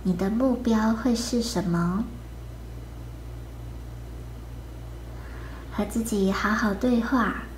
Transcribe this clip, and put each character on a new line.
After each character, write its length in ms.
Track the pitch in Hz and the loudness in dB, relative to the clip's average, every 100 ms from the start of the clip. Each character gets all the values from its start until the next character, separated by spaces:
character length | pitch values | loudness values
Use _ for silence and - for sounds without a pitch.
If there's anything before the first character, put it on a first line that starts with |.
你 100 | 185 | 2
的 160 | 175 196 | 2 2
目 260 | 226 262 247 | 4 4 4
标 380 | 233 220 220 | 4 4 4
会 220 | 226 262 233 | 4 4 2
是 260 | - 240 | 2 0
什 220 | 233 - | 2 0
么？” 400 | 185 170 170 190 240 - - - - - - - - - - - - - - - - - - - - - - - - - - - - - - - - - - - - - | 2 2 4 2 -2 -6 -12 -12 -12 -12 -12 -12 -12 -12 -12 -10 -10 -10 -10 -10 -10 -10 -10 -10 -10 -10 -10 -10 -10 -10 -10 -10 -10 -10 -10 -10 -10 -10 -10 -10 -8 -4
和 80 | 208 | -2
自 180 | 233 | 0
己 280 | 226 208 190 | 0 4 4
好 200 | 196 208 | 4 2
好 200 | 220 220 | 4 2
对 300 | 196 254 233 | 4 4 4
话 320 | 226 262 202 - - | 4 4 4 0 -6